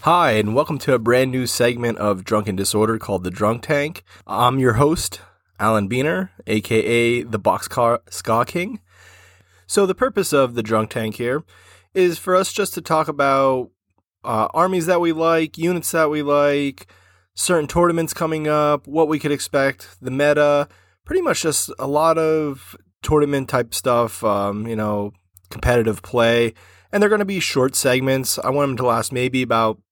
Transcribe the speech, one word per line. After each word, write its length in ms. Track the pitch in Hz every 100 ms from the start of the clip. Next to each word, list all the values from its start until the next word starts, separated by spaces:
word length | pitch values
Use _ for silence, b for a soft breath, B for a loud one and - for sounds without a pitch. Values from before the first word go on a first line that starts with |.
| -
Hi, 220 | 175 160 107
and 200 | 104 117
welcome 220 | 151 147
to 160 | -
a 60 | 127
brand 320 | 113 123 131
new 140 | 127 123
segment 520 | - 120 120 120 113
of 260 | 104 95
Drunken 320 | 92 107 104 95
Disorder 420 | 98 107 110 113
called 280 | - 98 90
The 40 |
Drunk 340 | 95 104 117
Tank. 420 | - 147 147 - B B -
I'm 320 | 98 120 135
your 180 | 127 110
host, 440 | 143 165 - - b b _ _
Alan 300 | 104 110 98
Beener, 400 | 123 147 185 190 _ -
A 140 | 107
K 160 | - 113
A 460 | 104 117 117 120
the 140 | 110 107
Boxcar 640 | 104 95 - - 117 120 _
Ska 360 | - - 113 120
King. 340 | 175 185 233 _ b b b b b b b _
So 200 | - 190
the 80 |
purpose 380 | 185 262 - 185
of 240 | 143 131 120
The 80 |
Drunk 280 | 110 113 107
Tank 240 | 123 110 107
here 280 | 120 139 - b b b b
is 240 | 190 180 160
for 200 | - 185
us 160 | 190
just 200 | - 196 -
to 60 |
talk 280 | 160 160 156
about, 640 | 147 139 139 135 131 120 _ _ _ _ _
uh, 240 | - 113 107
armies 320 | - 185 185 160
that 160 | 175
we 100 | 170
like, 460 | 160 165 165 160 -
units 340 | 165 180 -
that 180 | 170 156
we 120 | 151
like, 680 | 143 143 143 143 143 135 - b b b b -
certain 320 | - 175 147
tournaments 460 | 175 175 165 160
coming 340 | - 165 160 151
up, 400 | 151 147 147 -
what 220 | 151 156
we 100 | 156
could 140 | 147
expect, 640 | 143 - 143 135 - - -
the 80 | 127
meta, 600 | 127 147 147 147 143 143 b b b
pretty 180 | - 359
much 200 | 339 165
just 280 | 165 139 - 139
a 60 | 135
lot 320 | 147 160 160
of 600 | 160 156 151 135 - - _ _
tournament 460 | - 151 143 139 131
type 240 | 131 120
stuff, 500 | - 127 120 117 -
um, 440 | 110 101 101 101 113
you 80 | 110
know, 340 | 107 104 104 - _ _ _
competitive 520 | - 123 123 113 104
play. 520 | - 123 117 117 117 - b b b
And 100 | 202
they're 60 | 202
gonna 160 | 214 202
be 160 | 196
short 340 | - 139 131 -
segments. 640 | 135 127 131 135 127 -
I 120 | -
want 180 | 139 139
'em 80 | 123
to 80 | 127
last 260 | 117 -
maybe 300 | 123 127 127
about 400 | 120 113 113 110 _